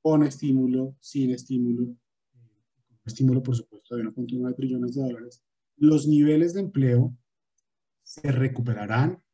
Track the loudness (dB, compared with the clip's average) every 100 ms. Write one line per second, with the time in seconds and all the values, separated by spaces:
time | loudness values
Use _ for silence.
0 | 2 2 2 0 -2 0 0 -2 -4 -10
1 | -10 -4 -2 -4 -6 -4 -2 -2 -4 -8
2 | _ _ _ _ _ _ _ _ _ _
3 | -18 0 2 2 -2 -6 -6 -20 _ -8
4 | -8 -8 -8 -6 -6 -6 -6 -4 -6 -4
5 | -6 -8 -14 _ _ _ _ _ 4 4
6 | 4 4 6 4 2 -2 -4 0 4 4
7 | 2 -4 _ _ _ _ _ _ _ _
8 | -20 -6 -2 0 0 -2 -4 -4 -2 0
9 | 0 -2 _